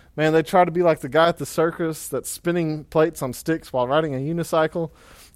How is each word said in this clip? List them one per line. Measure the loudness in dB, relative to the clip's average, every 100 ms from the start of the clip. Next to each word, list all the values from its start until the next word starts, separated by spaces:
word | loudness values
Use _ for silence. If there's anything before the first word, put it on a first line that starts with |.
| _ -2
man, | 2
they | 2
try | 4 4
to | 4
be | 4
like | 2 2
the | 0
guy | 2 2
at | 2
the | -4
circus | -2 -2 -2 -6 -6 -6
that's | -8 -6
spinning | -6 -2 -2 -2 -4 -2
plates | 2 2 0
on | -8
sticks | -6 -4 -4 -4
while | -2 0
riding | 0 0
a | -4
unicycle. | -4 -4 -2 0 0 -2 -6 -10 -20 -20 -20